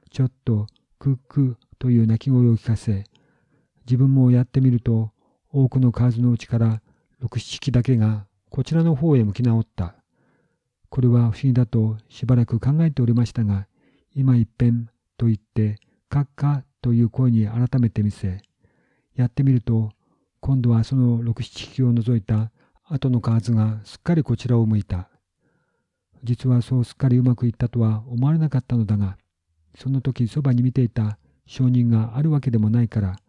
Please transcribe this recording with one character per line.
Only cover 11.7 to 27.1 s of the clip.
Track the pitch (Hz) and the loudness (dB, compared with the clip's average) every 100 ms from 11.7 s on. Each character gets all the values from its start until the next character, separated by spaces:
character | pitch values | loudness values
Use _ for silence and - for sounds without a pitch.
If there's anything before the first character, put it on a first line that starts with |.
| 117 110 110 - | 0 -2 -4 -12
し | - 117 | -8 0
ば | 123 | 0
ら | 113 | 0
く | 113 | -2
考 | 127 151 | 0 0
え | 165 | 0
て | 135 | 0
お | 120 | 0
り | |
ま | 117 117 | 0 0
し | |
た | - | -2
が、 | 107 98 98 _ _ _ _ 143 | -2 -2 -6 _ _ _ _ -2
今 | 131 123 | 2 2
一 | 110 - | 0 0
遍 | 123 117 117 _ _ - | 0 0 -4 _ _ -4
と | 117 | -2
言 | 110 | -2
っ | |
て、 | _ - 107 104 _ _ - | _ -2 -2 -4 _ _ -6
カ | 143 | -4
ッ | 143 - | -4 -4
カ | 143 143 - _ | -2 -2 -6 _
と | 120 | 0
い | 117 | 2
う | 117 | 2
声 | - 127 | 0 0
に | 113 107 | 2 0
改 | 113 123 131 | -2 -2 0
め | 117 | 0
て | - | 0
見 | 104 | -2
せ、 | - 98 92 - _ _ _ _ _ _ - | -2 -8 -8 -14 _ _ _ _ _ _ -4
や | 123 | -2
っ | |
て | - | 0
み | 139 | 2
る | 127 | 2
と、 | 117 113 110 - _ _ _ _ | 0 -2 -2 -8 _ _ _ _
今 | - 135 | -2 0
度 | 120 | 2
は | 117 | 2
そ | 113 135 | 0 0
の | 123 117 | 2 0
六 | 117 113 | -2 -6
七 | 110 - - | -8 -14 -10
匹 | - | -2
を | 127 | 0
除 | 117 113 120 | 0 0 -2
い | |
た | 101 107 110 _ _ _ - | 0 -2 -2 _ _ _ -10
後 | 147 135 | -4 -2
の | 123 | 0
河 | - 113 | 0 0
津 | 110 | 0
が | 113 107 110 | 0 0 -4
す | 107 - | -12 -10
っ | |
か | - 170 | -2 0
り | |
こ | 139 117 | 0 -2
ち | 120 | 0
ら | 117 | 0
を | 113 | 2
向 | 107 | 0
い | |
た。 | 98 90 87 _ _ _ _ _ _ _ _ _ _ _ | -2 -6 -10 _ _ _ _ _ _ _ _ _ _ _
実 | 117 120 131 | -8 -4 0
は | 123 | 0
そ | 117 131 | 0 -2
う | |
す | 117 | -4
っ | - | -2
か | |
り | 135 | 0